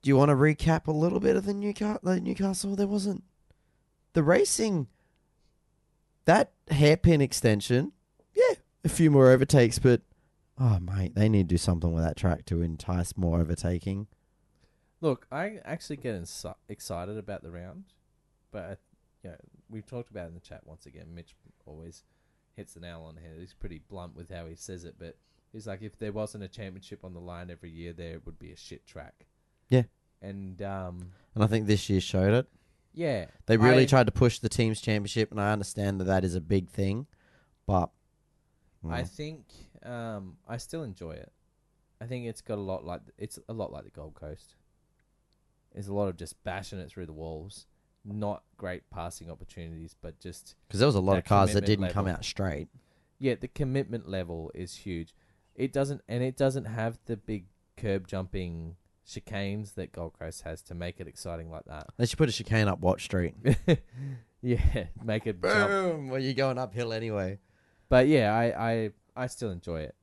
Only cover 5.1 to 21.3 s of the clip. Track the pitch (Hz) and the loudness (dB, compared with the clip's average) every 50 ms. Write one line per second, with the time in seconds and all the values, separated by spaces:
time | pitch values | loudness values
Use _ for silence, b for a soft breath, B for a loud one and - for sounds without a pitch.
5.1 | _ _ _ _ _ _ _ _ _ _ _ _ _ _ _ _ _ _ _ _ | _ _ _ _ _ _ _ _ _ _ _ _ _ _ _ _ _ _ _ _
6.1 | _ _ _ - 165 214 - - _ _ _ - 160 139 147 147 156 165 - 170 | _ _ _ 6 6 6 6 2 _ _ _ -2 2 6 8 8 6 8 8 6
7.1 | 170 151 139 127 - - - 120 107 104 101 - 123 123 147 294 - _ _ _ | 6 6 4 2 0 2 4 4 4 4 4 2 2 2 2 0 -6 _ _ _
8.1 | _ _ _ _ _ 403 494 508 403 - _ _ _ _ _ 165 - - 170 156 | _ _ _ _ _ 4 6 6 4 2 _ _ _ _ _ -2 2 6 6 8
9.1 | 147 139 131 127 131 127 143 - - 143 120 113 117 - - 127 123 113 - _ | 10 10 12 10 10 10 8 6 8 8 8 8 4 4 6 6 6 6 4 _
10.1 | _ _ _ _ _ _ _ _ _ - 131 120 110 90 87 87 95 98 95 90 | _ _ _ _ _ _ _ _ _ 0 2 4 4 2 0 -2 -2 -2 -2 -2
11.1 | - 95 107 110 110 101 92 82 90 85 - - 90 85 82 85 82 82 82 82 | 2 2 4 6 6 4 4 4 2 2 4 2 2 2 2 0 0 2 0 0
12.1 | 73 - - 95 85 - - - 90 85 85 85 80 78 - - 90 90 87 - | -2 0 0 0 0 0 -2 -4 -2 -2 -2 -2 -4 -6 -6 -4 -2 -2 -2 -4
13.1 | - - 92 85 82 85 82 76 87 - - 87 90 87 - 98 95 98 104 - | -4 -2 0 2 2 2 2 0 -2 -4 -2 -4 -4 -2 -4 -4 -6 -6 -8 -10
14.1 | _ _ _ _ _ _ _ _ _ _ _ _ _ _ _ _ _ _ 170 160 | _ _ _ _ _ _ _ _ _ _ _ _ _ _ _ _ _ _ -2 -2
15.1 | 135 - - _ 127 143 175 208 220 196 - - 143 175 - - 151 139 127 127 | -2 -2 -6 _ -8 -8 -6 -8 -8 -12 -10 -10 -10 -10 -8 -10 -12 -8 -6 -6
16.1 | 110 95 85 82 - - - 85 - _ _ _ 104 - - - 95 85 87 95 | -6 -6 -8 -10 -14 -12 -12 -14 -14 _ _ _ -16 -16 -12 -10 -8 -8 -8 -8
17.1 | 104 107 101 - 101 92 - 78 85 87 87 92 - 180 196 _ _ _ _ _ | -10 -12 -10 -12 -12 -12 -12 -14 -14 -14 -14 -14 -16 -18 -20 _ _ _ _ _
18.1 | _ _ _ _ _ _ _ _ - 107 87 85 98 - _ _ _ _ _ _ | _ _ _ _ _ _ _ _ -14 -14 -12 -12 -14 -16 _ _ _ _ _ _
19.1 | _ _ _ 92 82 - - - _ _ _ _ 110 110 104 _ - 120 120 _ | _ _ _ -20 -20 -18 -20 -20 _ _ _ _ -16 -16 -16 _ -14 -14 -14 _
20.1 | 101 104 87 85 85 85 _ - - - - - 80 90 _ - 65 80 82 80 | -12 -14 -12 -12 -14 -18 _ -20 -20 -20 -20 -20 -20 -20 _ -20 -20 -20 -20 -18
21.1 | 82 85 82 _ | -18 -20 -20 _